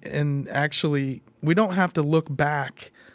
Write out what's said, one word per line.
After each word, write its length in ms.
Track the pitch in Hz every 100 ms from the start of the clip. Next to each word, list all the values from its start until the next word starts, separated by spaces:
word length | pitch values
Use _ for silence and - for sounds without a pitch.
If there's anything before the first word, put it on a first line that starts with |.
and 460 | - 147 147 139 135
actually, 720 | 139 147 - 156 143 135 127 - _
we 120 | 151
don't 200 | 175 214
have 180 | 185 180
to 80 | -
look 240 | 147 160 160
back. 560 | 139 147 147 135 - - - -